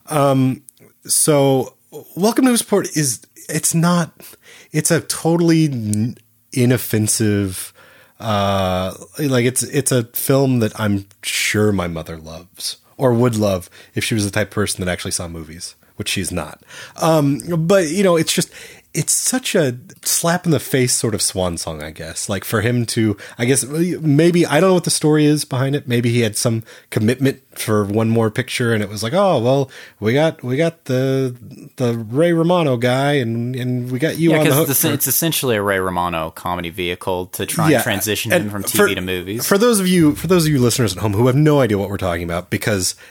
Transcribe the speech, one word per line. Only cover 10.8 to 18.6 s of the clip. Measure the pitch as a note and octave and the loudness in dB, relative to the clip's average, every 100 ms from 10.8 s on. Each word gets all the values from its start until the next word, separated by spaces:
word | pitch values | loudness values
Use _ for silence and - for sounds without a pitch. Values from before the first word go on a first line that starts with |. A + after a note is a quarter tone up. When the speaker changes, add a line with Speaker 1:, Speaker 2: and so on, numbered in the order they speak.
Speaker 1:
I'm | A2 G2+ G2 _ | -2 -2 -4 _
sure | - - - G#2 G#2 | -8 -4 -2 2 2
my | G2 F2 | 2 -2
mother | E2 D#2+ D#2+ | -6 -10 -14
loves | D#2 E2 F2+ - - - _ - | -14 -18 -20 -12 -12 -12 _ -2
or | C3 | 2
would | A#2 B2 A2 | 4 2 2
love | G#2 F#2+ - - - | 0 0 -6 -20 -12
if | - | -6
she | - | -2
was | A2+ | -2
the | G2+ | 0
type | G#2+ G2+ | -2 -4
of | |
person | - G2 - | -2 -4 -2
that | F2+ | -4
actually | F2 G2 | -4 -4
saw | - F2+ | -8 -8
movies, | E2 D#2 D#2+ - - _ - | -12 -14 -16 -18 -20 _ -12
which | G2+ | -6
she's | - F2 | -4 -4
not. | F2+ D2 - _ - - - | -6 -8 -12 _ -20 -16 -4
Um, | E3 D#3+ C#3+ C#3+ E3 E3+ E3 | 2 2 2 0 -2 -2 2
but, | G3 D#3+ | 2 2
you | F3+ | 2
know, | G3 E3+ | 2 2
it's | D#3+ | 0
just, | - - - | -2 -4 -8